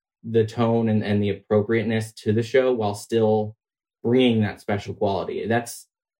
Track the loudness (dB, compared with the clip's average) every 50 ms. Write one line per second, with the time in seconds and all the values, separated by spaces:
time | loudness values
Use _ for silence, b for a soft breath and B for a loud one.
0 | _ _ _ _ -10 -2 0 0 0 0 0 0 0 2 2 2 2 2 0 0
1 | 0 0 0 0 0 0 -2 -4 _ 0 2 2 2 2 0 0 0 0 -2 -2
2 | -4 -6 -10 -8 -2 -2 0 0 0 2 2 2 2 2 0 0 -2 -4 -4 -6
3 | -8 -2 0 2 2 2 2 0 -2 -4 -10 _ _ _ _ _ _ _ _ _
4 | -2 0 2 4 4 4 2 2 0 -2 -4 -10 -6 -6 -6 -6 -6 -8 -6 -4
5 | -2 -2 -2 -4 -4 -6 -8 -6 -4 -2 -2 -2 -2 -6 -14 -18 -20 _ _ _
6 | _ _ _